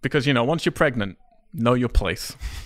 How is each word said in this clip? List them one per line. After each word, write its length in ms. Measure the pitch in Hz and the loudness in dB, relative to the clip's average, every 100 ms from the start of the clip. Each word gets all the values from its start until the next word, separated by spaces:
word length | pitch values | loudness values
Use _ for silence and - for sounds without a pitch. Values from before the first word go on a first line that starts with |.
Because, 240 | 135 151 131 | 0 0 2
you 80 | |
know, 100 | 127 | 2
once 200 | 120 160 | 2 0
you're 80 | - | -2
pregnant, 440 | - 156 120 98 - _ _ _ | 2 0 0 -6 -8 _ _ _
know 220 | - 117 | -2 2
your 140 | 123 120 | 2 2
place. 480 | - 95 90 - - - - | 2 0 -4 -8 -10 -12 -10